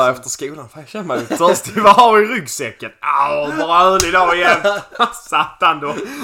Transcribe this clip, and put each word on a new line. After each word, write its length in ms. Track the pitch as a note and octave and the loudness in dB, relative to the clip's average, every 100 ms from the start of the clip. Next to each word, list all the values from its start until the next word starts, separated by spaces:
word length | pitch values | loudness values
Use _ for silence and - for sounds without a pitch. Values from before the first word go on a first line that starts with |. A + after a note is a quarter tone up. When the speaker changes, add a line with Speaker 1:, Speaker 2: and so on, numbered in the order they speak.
| B2+ | 0
Speaker 1:
liksom. 20 | |
Speaker 2:
efter 140 | B2+ - | -2 -8
skolan. 380 | - C#3 D3+ A#2+ | -10 -12 -12 -18
"Fan, 120 | D#3 | -20
jag 60 | C#3 | -16
känner 180 | G#3+ F3+ | -12 -6
mig 120 | B2 | -6
lite 160 | A#2 D#4 | -6 0
törstig. 460 | E3+ F3+ - G#3 | 2 0 -4 2
Vad 100 | G#3+ G#3 | 6 8
har 200 | A#3+ G#3+ | 6 4
vi 40 | |
i 20 | G#3+ | 2
ryggsäcken?" 600 | B3 C3 - A#2 - A2+ - D3 C#3 C#3+ | -4 -8 -10 -12 -12 -18 -10 -4 -2 -2
"Åh, 280 | D3 D3 D#3 | -2 -4 -4
bara 240 | D#3+ F3 | 0 2
öl 180 | F#3 F#3+ E3+ | 4 2 2
idag 280 | F#3 F3 F3 | 2 2 2
igen." 240 | F3 E3+ | 2 2
<laughs> 200 | G3 G3+ - - A#3 - - | 0 -4 -6 -4 -4 -6 -6
"Satan 520 | D3+ D3+ - F3 D3+ | -4 -4 -2 0 0
då. 140 | C#3+ - A3 C#4+ | -4 -8 -10 -4